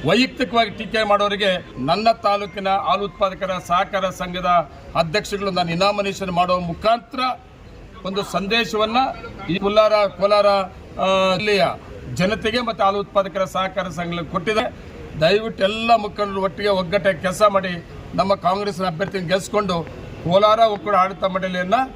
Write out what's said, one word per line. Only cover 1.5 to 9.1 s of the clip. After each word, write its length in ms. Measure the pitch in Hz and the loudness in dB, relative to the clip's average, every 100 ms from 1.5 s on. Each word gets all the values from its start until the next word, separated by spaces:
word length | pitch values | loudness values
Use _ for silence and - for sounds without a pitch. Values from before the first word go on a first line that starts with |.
| 175 - 117 135 | -2 -6 -6 -2
ನನ್ನ 220 | 180 226 | 2 2
ತಾಲೂಕಿನ 580 | 226 208 202 202 202 190 | 2 2 0 -2 -4 0
ಹಾಲು 360 | 196 151 190 202 | 0 2 0 0
ಉತ್ಪಾದಕರ 460 | - 196 185 190 180 - | -2 -2 -2 -6 -6 0
ಸಹಕಾರ 420 | 175 196 196 185 | 0 2 -2 -2
ಸಂಘದ 360 | 180 180 180 185 175 151 - - - | -4 -8 -4 2 2 2 -12 -6 -2
ಅಧ್ಯಕ್ಷಗಳು 560 | 165 208 202 202 196 | 0 -2 -2 -4 -2
ನಾನು 200 | 180 170 | -2 -2
ಇನಾಮಿನೇಷನ್ 600 | 165 196 202 196 190 190 | 2 2 2 -4 -4 -4
ಮಾಡುವ 280 | 175 180 185 | 0 2 0
ಮುಖಾಂತರ 600 | 170 165 208 233 - 254 254 - - - - - - - 185 | -2 -2 0 0 -2 -4 -4 -4 -12 -20 -20 -20 -20 -12 -4
ಒಂದು 180 | 196 | -4
ಸಂದೇಶವನ್ನ 760 | 190 185 196 226 233 214 220 240 262 | -2 -4 0 0 0 0 2 2 0